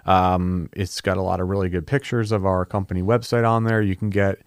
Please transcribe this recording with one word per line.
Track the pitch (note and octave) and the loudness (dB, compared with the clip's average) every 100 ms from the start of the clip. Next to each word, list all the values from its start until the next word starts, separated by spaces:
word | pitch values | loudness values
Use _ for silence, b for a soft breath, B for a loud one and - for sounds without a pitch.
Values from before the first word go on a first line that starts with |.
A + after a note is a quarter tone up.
| - | 2
Um, | F#2 F#2 F#2 F2+ F2+ E2 | 4 4 2 0 -2 -4
it's | - F#2+ - | -6 -6 -4
got | - F#2+ | -2 -2
a | |
lot | F#2 F2+ | 0 -2
of | F#2 | -2
really | G2 F#2 | 0 0
good | F2 E2 | -2 -2
pictures | C#3 - A#2+ G#2+ | -4 -2 -2 0
of | G#2+ F#2+ | 0 2
our | F#2 F2+ | 0 0
company | G#2 F#2+ F2+ | -4 -4 -2
website | F#2 A#2 A#2+ A#2+ A#2 | 0 0 0 0 2
on | A2+ A2+ | 2 2
there. | A2 | 2
You | G#2 F#2+ | 0 0
can | G#2+ | -2
get | G2 G2 G2 | 2 2 0